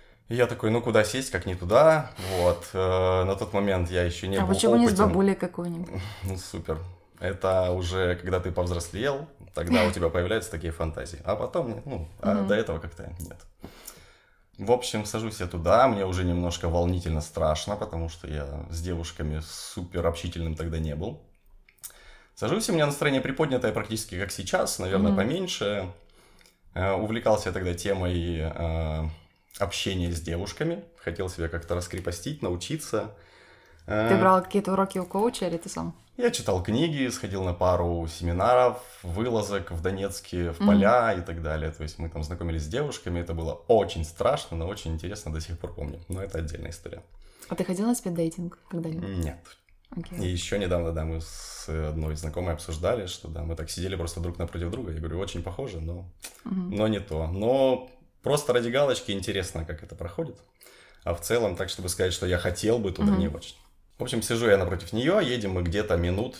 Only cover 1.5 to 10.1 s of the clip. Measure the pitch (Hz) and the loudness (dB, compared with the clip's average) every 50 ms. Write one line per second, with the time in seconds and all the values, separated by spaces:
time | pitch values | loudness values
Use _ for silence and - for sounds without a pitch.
1.5 | 92 90 90 87 107 131 151 160 156 156 - 104 - - 95 95 95 90 87 90 | -6 -4 2 4 6 8 8 8 8 6 2 -4 -8 -8 -6 -2 2 4 4 4
2.5 | 87 87 - - - 92 92 92 92 92 92 92 92 92 92 95 98 95 - - | 4 2 -2 -6 -2 0 2 2 4 4 4 4 4 4 2 2 0 -2 -2 -2
3.5 | - 101 101 101 95 90 87 85 90 90 90 87 85 - - 95 98 98 98 - | -2 0 2 2 2 2 0 0 2 2 2 0 0 -4 -4 0 0 2 4 4
4.5 | - 190 - 226 233 240 240 226 202 180 214 202 165 185 196 196 190 - - 180 | 4 4 6 6 6 8 6 6 6 6 4 4 4 4 4 4 2 2 -2 -6
5.5 | - - 175 175 170 165 180 - - 92 92 104 104 - 95 95 95 90 - - | -4 -6 -6 -6 -4 -6 -8 -8 -8 -8 -8 -8 -10 -8 -6 -6 -6 -6 -8 -10
6.5 | - 90 - - 80 76 90 92 - - - _ _ - 87 92 98 - - 95 | -10 -8 -6 -6 -6 -6 -6 -12 -14 -18 -20 _ _ -6 -4 -4 -2 0 0 2
7.5 | 92 92 92 90 90 92 90 87 92 95 92 87 87 87 87 92 92 90 85 92 | 4 4 4 2 2 0 0 0 0 2 2 2 0 0 -2 0 0 0 0 0
8.5 | 85 90 87 87 87 85 - - - 95 123 143 143 135 151 - - - - - | -2 0 0 0 0 -2 -4 -4 -4 -2 0 0 -2 -2 -6 -10 -16 -20 -16 -10
9.5 | - 76 80 87 - 113 107 101 - - 85 82 | -6 -4 0 2 4 4 4 4 2 2 0 2